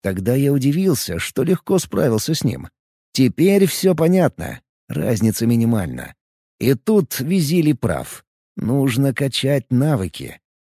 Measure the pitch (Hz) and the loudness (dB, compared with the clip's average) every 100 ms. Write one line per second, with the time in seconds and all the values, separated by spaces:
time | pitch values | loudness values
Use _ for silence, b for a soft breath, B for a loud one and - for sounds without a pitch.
0 | 98 95 95 131 139 143 131 151 190 139 | -4 -2 0 2 2 2 2 2 2 0
1 | - 87 - - 135 185 - 185 - - | -2 -6 -8 -4 -2 -2 0 -2 0 -2
2 | 156 110 - 160 120 67 - _ _ _ | 0 0 -2 -2 -2 -4 -10 _ _ _
3 | _ - 131 - 180 202 190 - 185 160 | _ 0 0 4 2 4 2 2 0 2
4 | 165 185 156 - 80 - _ _ - 73 | 2 4 2 0 -8 -10 _ _ -10 -4
5 | 98 117 110 101 113 117 113 113 85 62 | -2 0 0 0 0 2 2 0 -2 -8
6 | - - _ _ _ _ 120 139 - 214 | -14 -20 _ _ _ _ 0 0 2 0
7 | 147 - 135 190 143 175 151 139 107 73 | 0 -4 -2 0 2 2 2 0 -2 -4
8 | 67 - - _ _ - 110 135 135 117 | -8 -14 -20 _ _ -8 -2 0 0 0
9 | 139 120 139 - 131 143 - 127 147 135 | 0 0 -4 -2 -2 -2 0 0 2 0
10 | 92 - 67 - _ _ _ | -2 -8 -14 -16 _ _ _